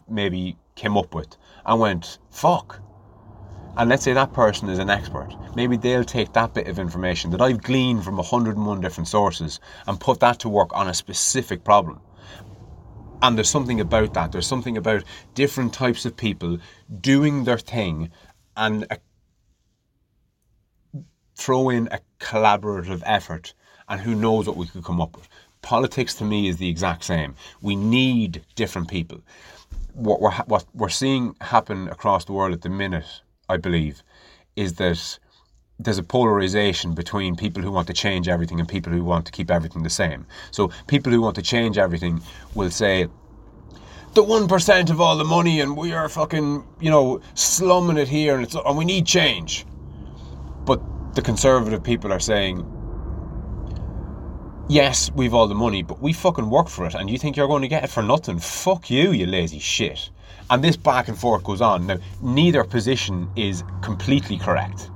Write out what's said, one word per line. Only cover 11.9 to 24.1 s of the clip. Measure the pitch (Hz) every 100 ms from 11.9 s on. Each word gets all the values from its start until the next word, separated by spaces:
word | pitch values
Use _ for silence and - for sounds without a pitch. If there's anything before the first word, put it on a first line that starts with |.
| - - - - - - - - - - - - -
And | 127 113
there's | 107
something | 147 127 117
about | 90 113 107 90
that. | 82
There's | 92 87
something | 127 123 110
about | 98 104 - - -
different | - 139 135 120
types | - 127 117 123
of | -
people | 110 87 85 85 - - - 104
doing | 135 139 147 143 123
their | 117
thing | - 120 95 78 82 - - _ _ -
and | 110 107 -
a, | 110 _ _ _ _ _ _ _ _ _ _ _ _ _ _ _ _ _ _ _ 139 - _ _ -
throw | - 131 131
in | 120 113
a | 101 - -
collaborative | - 110 107 104 104 98 87 92 85
effort, | 104 - 82 - - _ _ -
and | 98
who | 110